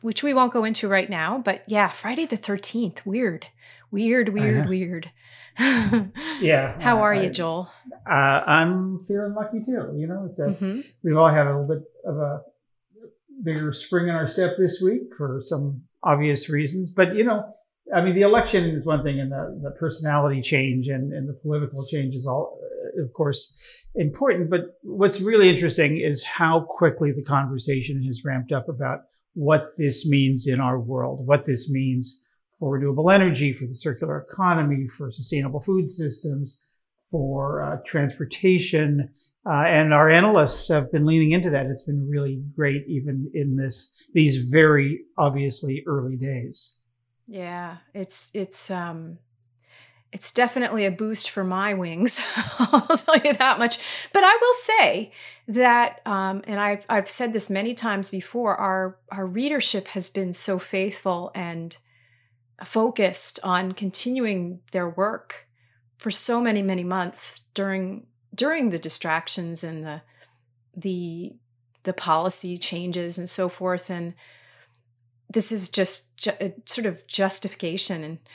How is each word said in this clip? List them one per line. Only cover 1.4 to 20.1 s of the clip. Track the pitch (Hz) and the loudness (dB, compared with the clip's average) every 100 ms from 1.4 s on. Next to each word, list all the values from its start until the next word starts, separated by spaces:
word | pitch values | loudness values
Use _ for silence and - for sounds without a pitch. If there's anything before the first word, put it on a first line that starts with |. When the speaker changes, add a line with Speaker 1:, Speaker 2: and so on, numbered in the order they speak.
| 226 185 - | -2 -4 -2
Speaker 1:
yeah, | 208 196 | 2 2
Friday | - 214 254 330 | 0 -6 -4 -4
the | 214 | -4
thirteenth, | - 202 - 226 220 - - | -4 -2 -2 -2 -4 -6 -6
weird. | 214 240 160 - _ - - _ | -2 -2 -4 -12 _ -20 -20 _
Weird, | 202 226 254 220 | -2 2 2 2
Speaker 2:
I | |
Speaker 1:
weird, | 208 214 123 | 0 2 2
Speaker 2:
know. | 151 | 2
Speaker 1:
weird. | 185 175 175 165 _ _ - - - | -2 -4 -8 -12 _ _ -20 -14 -2
<laughs> | 262 247 208 233 190 240 311 302 | 2 2 2 0 0 -8 -10 -2
Speaker 2:
Yeah. | 180 147 135 - | 2 4 2 -2
Speaker 1:
How | 247 226 | 2 4
are | 208 | 4
Speaker 2:
I, | 202 | 2
Speaker 1:
you, | 185 | 0
Joel? | 165 165 165 180 - - - - | -2 -4 -6 -8 -14 -20 -12 0
Speaker 2:
uh, | |
I'm | 143 139 139 - 151 165 185 190 185 | 4 4 4 4 4 4 2 -2 -6
feeling | - 202 208 208 | -4 -4 -4 -6
lucky | 214 226 | -6 -6
too. | 226 240 139 147 | -4 -6 -4 -6
You | 160 | -6
know, | 190 190 | -6 -8
it's | - | -4
a, | 147 | -4
Speaker 1:
Mm-hmm. | 196 190 220 285 _ | -2 -4 -6 -10 _
Speaker 2:
we've | 175 156 | 0 6
all | 160 | 6
had | 151 143 | 6 2
a | |
little | 143 143 | 0 -2
bit | 151 - _ - | -4 -8 _ -8
of | 151 | -4
a | 147 147 151 _ _ _ _ 208 - _ _ 277 | -4 -6 -14 _ _ _ _ _ -20 _ _ -10
bigger | 170 156 151 | -6 -4 -4
spring | 143 - 180 175 | -6 -4 -2 0
in | 165 | -2
our | 151 | -2
step | - 180 180 | 0 0 2
this | 185 - | 0 2
week | 185 233 - - | 0 0 -4 -8
for | 143 131 - | -6 -6 -6
some | 151 143 135 - _ | -4 -4 -6 -12 _
obvious | - 143 147 143 - | 0 2 2 0 -2
reasons. | 147 147 185 180 | -2 -2 -4 -2
But, | - 185 | 2 4
you | 214 | 4
know, | 233 214 - - _ _ - | 2 0 -4 -14 _ _ -2
I | 190 | 0
mean, | 180 180 | 2 4
the | |
election | 202 226 226 196 170 | 6 6 4 2 0
is | 156 151 | -2 -2
one | 156 | -2
thing, | 139 135 | -2 -4
and | 135 | -4
the, | 139 156 - | -6 -8 -10
the | 143 | -12
personality | - 160 - 156 | -6 -6 -4 -2